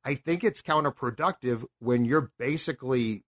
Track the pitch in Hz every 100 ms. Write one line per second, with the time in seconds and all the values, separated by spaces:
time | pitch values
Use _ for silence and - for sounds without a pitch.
0 | - 139 - 175 220 - - 156 147 -
1 | 123 110 165 - 123 117 120 _ 117 123
2 | 120 151 147 _ 123 151 - 135 131 127
3 | 113 104